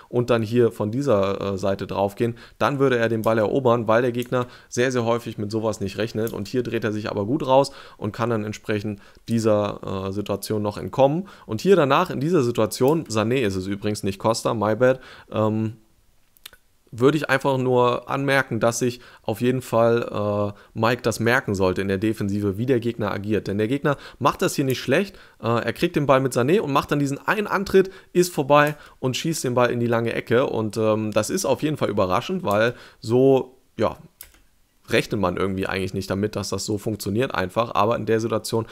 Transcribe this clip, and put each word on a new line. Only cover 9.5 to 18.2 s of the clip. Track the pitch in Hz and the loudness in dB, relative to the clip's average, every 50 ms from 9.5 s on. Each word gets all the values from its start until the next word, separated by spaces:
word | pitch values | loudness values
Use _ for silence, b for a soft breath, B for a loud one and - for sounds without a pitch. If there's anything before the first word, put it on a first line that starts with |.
| 104 104 104 104 107 - - 101 98 95 95 | 4 4 2 -2 -4 -8 -8 -6 -6 -4 -4
äh, | 98 95 | -4 -6
Situation | 104 101 - 101 95 - - 110 107 | -6 -4 -4 -6 -6 -4 -4 -4 -2
noch | 104 104 - | -2 -4 -6
entkommen. | 92 - 95 - - 131 139 151 170 196 B B B B | -6 -10 -6 2 2 2 4 2 -2 -4 B B B B
Und | - 110 110 | -8 -8 -2
hier | - 180 196 | 4 4 4
danach | 175 147 131 139 156 180 170 | 6 6 4 4 2 2 0
in | 135 123 | -2 -4
dieser | 135 160 185 160 123 | -2 0 2 2 2
Situation, | 120 120 - 110 104 - - 127 131 160 165 - | 2 2 0 0 0 2 2 2 4 4 2 -2
Sané | - 107 110 104 110 123 139 | -2 -2 0 0 2 0 0
ist | 120 101 95 | 0 0 -2
es | 92 92 | -2 -4
übrigens, | 98 101 98 - 107 104 - - | -4 -6 -4 -4 -4 -4 -2 -4
nicht | 98 95 - | -4 -6 -2
Costa, | - 117 113 - - 131 123 | -2 0 0 0 -2 -2 -2
my | 110 101 107 110 | 0 0 0 2
bad, | 110 127 127 131 127 B B B B B - | 4 4 2 2 0 B B B B B -6
ähm, | - 107 110 110 110 110 110 110 117 - _ _ _ _ _ _ _ _ _ _ _ _ _ - - _ _ _ _ _ _ _ | -2 0 0 0 0 0 -2 -4 -6 -10 _ _ _ _ _ _ _ _ _ _ _ _ _ -20 -20 _ _ _ _ _ _ _
würde | - 110 120 143 147 | -2 2 4 4 4
ich | 156 143 - | 4 0 0
einfach | 131 135 - 143 135 | 0 2 2 0 0
nur | 131 127 127 127 123 123 120 123 - - | 0 0 2 4 4 4 2 2 -2 -4
anmerken, | - 131 139 | -6 -4 -2